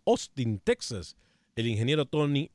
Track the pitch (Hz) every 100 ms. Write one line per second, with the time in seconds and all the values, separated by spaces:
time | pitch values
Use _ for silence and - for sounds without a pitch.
0 | - 233 - - 117 104 - 247 - 107
1 | 80 - _ _ _ - 113 107 117 151
2 | 139 151 147 143 -